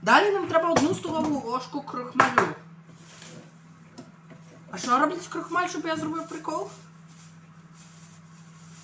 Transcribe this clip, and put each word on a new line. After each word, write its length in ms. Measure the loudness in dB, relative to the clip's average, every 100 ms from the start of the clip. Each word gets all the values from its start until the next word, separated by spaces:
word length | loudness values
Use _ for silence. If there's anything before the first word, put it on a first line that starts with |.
Далі 300 | 8 6 6
нам 160 | 2 2
треба 240 | 2 4
одну 240 | 2 2 0
столову 540 | -2 -2 0 -2 -2
ложку 320 | -6 -6 -10
крохмалю. 640 | -8 -10 -8 2 4 4 0 -4 -14 -20 -20 -20 -20 -20 -20 -20 -20 -20 -20 -20 -20 -20 -20 -20 -20 -20 -20 -20 -14
А 60 | -10
що 220 | 0 4
роблять 280 | 4 0 -6
крохмаль, 400 | -8 -2 -2 0
щоб 180 | -2 -4
я 100 | -4
зробив 320 | -4 -6 -8
прикол? 420 | -10 -6 -6 -6 -12 -20 -20 -20 -20 -20 -20 -20 -20 -20 -20 -20 -20 -20 -20 -20 -20 -20 -20 -20 -20